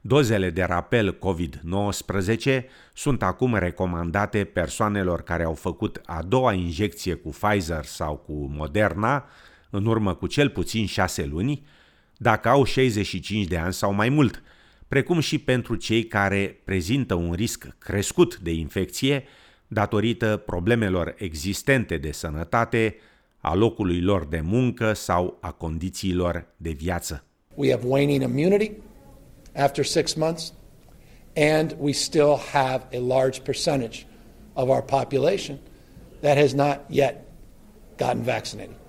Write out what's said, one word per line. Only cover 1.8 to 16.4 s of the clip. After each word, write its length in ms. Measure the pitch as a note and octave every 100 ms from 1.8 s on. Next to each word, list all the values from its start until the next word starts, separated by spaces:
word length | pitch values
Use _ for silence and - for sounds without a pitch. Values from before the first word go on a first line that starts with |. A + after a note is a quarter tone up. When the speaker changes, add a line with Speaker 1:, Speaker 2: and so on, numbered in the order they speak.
| G#2 G2 - G2 F#2 A2 C#3 C3 B2 - -
Speaker 1:
sunt 280 | - - B2
acum 320 | F#2+ F2+ B2+
recomandate 880 | A2 F2 - F#2 E2+ E2+ G2 G#2 G#2+
persoanelor 800 | G2 - E2 - G#2+ G#2 F#2 E2
care 200 | - E2+
au 120 | E2
făcut 460 | D#2 F#2 E2+ G#2+ -
a 180 | - E2
doua 300 | E2+ B2 B2+
injecție 640 | G2 F2 D#2+ G#2 - F2+
cu 140 | E2 D2+
Pfizer 560 | D2+ G#2 G#2 D#2+ D#2+
sau 320 | D2 - D#2+ D2+
cu 160 | -
Moderna, 960 | D2+ C#2+ D2 D2+ E2 G#2+ E2+ A2 C#3 - - - - _
în 160 | G#2 G#2
urmă 280 | A2+ G#2
cu 120 | F2 F2+
cel 240 | - C#3+
puțin 360 | - F2 A2 G2+
șase 380 | - F#2 -
luni, 420 | D2 D2+ A2+ D3 - _ _ _ _ _
dacă 320 | A2 A2 A2+
au 160 | C3+
șaizeci 420 | C3 - C3 G#2+ G2
și 140 | F#2+
cinci 260 | - G#2+ G2
de 100 | F2
ani 160 | E2+
sau 200 | F#2 G2+
mai 160 | G2 A2+
mult, 340 | D3 C3 - - - _ _ -
precum 320 | C3+ C3+ E3+
și 180 | C#3+ D3+
pentru 360 | - B2+ A2+
cei 300 | A2 - A2 A2+
care 540 | G#2+ G2 G2